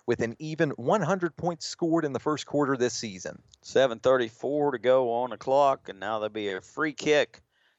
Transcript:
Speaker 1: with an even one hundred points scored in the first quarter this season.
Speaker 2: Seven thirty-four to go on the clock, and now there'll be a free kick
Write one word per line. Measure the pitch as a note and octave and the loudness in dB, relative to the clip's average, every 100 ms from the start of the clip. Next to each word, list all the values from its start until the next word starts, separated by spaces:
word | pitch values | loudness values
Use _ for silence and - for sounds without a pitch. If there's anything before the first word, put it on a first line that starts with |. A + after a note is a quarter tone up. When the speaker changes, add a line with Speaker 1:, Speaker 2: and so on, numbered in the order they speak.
| - | -4
Speaker 1:
with | A#2 | -2
an | A#2 A2+ | -2 -4
even | D#3 D#3 D3+ | -6 -2 -2
one | - B2 G#3 | 0 0 0
hundred | D#3 F#3+ F3 - | 0 -2 -2 -4
points | E3+ E3+ - | -6 -6 -10
scored | - E3+ E3 D3+ | -4 0 0 0
in | |
the | B2+ | -2
first | D3+ D3 - | -2 -4 -2
quarter | B2+ C3 C3+ | 0 0 2
this | A#2+ - | 0 -2
season. | A2+ F#2 F2 - _ _ | -8 -10 -12 -14 _ _
Speaker 2:
Seven | - B2+ C3 A2+ | -2 2 2 2
thirty-four | C3+ C3 A#2 - B2+ D3 C#3+ | 2 4 2 -4 -4 -2 -2
to | B2 | 0
go | B2 C3 B2 | 4 4 2
on | A#2 B2 | -2 -4
the | G#2+ | -6
clock, | - C3+ C#3 C3+ - | 0 4 4 2 -6
and | G2 | -8
now | G2 A2 | -4 -2
there'll | G#2+ | -4
be | G#2+ G2+ | -4 -4
a | F#2+ | -4
free | - - D#3 | -6 -4 -4
kick | C3+ D3+ D3 B2 - _ _ _ | -2 2 2 2 -4 _ _ _